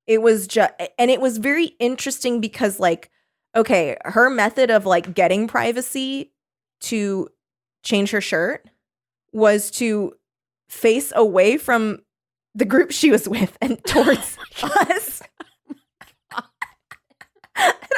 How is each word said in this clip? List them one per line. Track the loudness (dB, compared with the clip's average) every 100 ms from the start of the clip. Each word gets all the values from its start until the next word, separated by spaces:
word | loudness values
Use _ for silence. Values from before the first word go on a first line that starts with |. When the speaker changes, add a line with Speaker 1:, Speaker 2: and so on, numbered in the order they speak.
| 0
Speaker 1:
it | 2
was | 4 2 0
ju-, | 0 0 -2 -8 0
and | 2
it | 2
was | 0 -2
very | -2 0 -2 -2
interesting | -4 -4 -8 -6 -4 -4
because, | -4 -2 -4 0
like, | 0 0 -8 _ _ _ _ -2
okay, | 2 2 0 -6 -4
her | 2 2
method | 2 0 2 2
of, | 2 2
like, | 0 0
getting | 0 2 2 -2
privacy | -2 -2 -4 -6 -6 -6 -8 -10 _ _ _ _ -16
to | -6 -4 -2 -4 -6 _ _ _ _ _
change | -4 -2 0
her | -2
shirt | -2 -2 -2 -6 _ _ _ _ _ _ _
was | 2 2 2 -2
to | -4 -2 -2 -4 -10 _ _ _ _ -20
face | -2 2 2 0 2
away | 4 4 4 2
from | 0 0 -2 -6 _ _ _ _ _ -4
the | 0
group | 2 2
she | 2 4
was | 4 0
with | -2 -2 -2
and | -4 -4
<laughs> | 0
towards | 2 4 2 -2 -14 -16
Speaker 2:
<laughs> | -10
Speaker 1:
us. | -2 0 0 -2 -6 -14 -18
<laughs> | -20 -20 _ -20 -20 _ _ -20 _ _ -14 -14 -16 -18 _ -20 -20 _ _ -20 _ _ 0
And | 0 0 -4